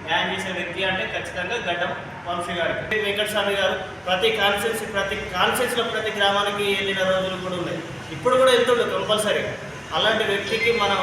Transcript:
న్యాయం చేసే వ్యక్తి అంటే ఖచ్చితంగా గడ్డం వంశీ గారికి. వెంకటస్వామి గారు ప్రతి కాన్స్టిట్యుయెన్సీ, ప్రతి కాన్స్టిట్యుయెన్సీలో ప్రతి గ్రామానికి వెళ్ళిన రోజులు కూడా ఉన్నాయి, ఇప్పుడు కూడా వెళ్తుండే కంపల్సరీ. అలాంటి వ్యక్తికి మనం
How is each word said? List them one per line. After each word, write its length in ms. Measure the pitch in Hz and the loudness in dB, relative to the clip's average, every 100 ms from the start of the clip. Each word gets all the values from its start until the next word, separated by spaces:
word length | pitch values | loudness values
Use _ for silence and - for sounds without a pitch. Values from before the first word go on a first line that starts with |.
న్యాయం 240 | 160 175 185 | -2 -2 0
చేసే 160 | 190 190 175 | -4 -4 -6
వ్యక్తి 220 | 170 180 196 | -6 -4 -2
అంటే 140 | 190 - | -2 -4
ఖచ్చితంగా 420 | - - 180 175 240 | -6 -6 -6 -4 -4
గడ్డం 260 | 175 170 - - - - 170 | -2 -2 -4 -4 -10 -10 -6
వంశీ 260 | 180 180 175 | -4 -4 -2
గారికి. 420 | 165 - - 214 | -2 -2 -2 -2
వెంకటస్వామి 500 | 202 202 - 214 202 196 | 0 0 0 0 0 2
గారు 160 | 185 190 - - 175 | 2 0 -6 -8 -2
ప్రతి 220 | 185 226 214 | 2 2 4
కాన్స్టిట్యుయెన్సీ, 480 | 202 202 233 214 208 | 2 2 0 -2 -2
ప్రతి 220 | 196 196 202 - | -2 -2 -4 -4
కాన్స్టిట్యుయెన్సీలో 500 | 180 214 233 240 240 220 | 0 2 2 0 0 0
ప్రతి 160 | 214 220 202 | -2 -2 2
గ్రామానికి 460 | 202 202 202 202 202 196 | 4 4 2 0 0 0
వెళ్ళిన 260 | 196 190 185 | 0 0 2
రోజులు 260 | 185 190 185 | 2 0 -4
కూడా 140 | 180 180 | -4 -4
ఉన్నాయి, 200 | 165 170 165 - - | -4 -6 -8 -12 -10
ఇప్పుడు 200 | 151 247 262 | -2 2 6
కూడా 100 | 262 | 8
వెళ్తుండే 320 | 240 240 233 202 | 6 6 4 2
కంపల్సరీ. 480 | 190 190 214 208 156 123 - - - - 160 | 0 0 0 2 0 -2 -6 -10 -12 -4 0
అలాంటి 280 | 208 214 202 | 2 2 0
వ్యక్తికి 400 | 202 - 220 233 220 | 0 -2 0 2 2
మనం 180 | 202 190 | 2 2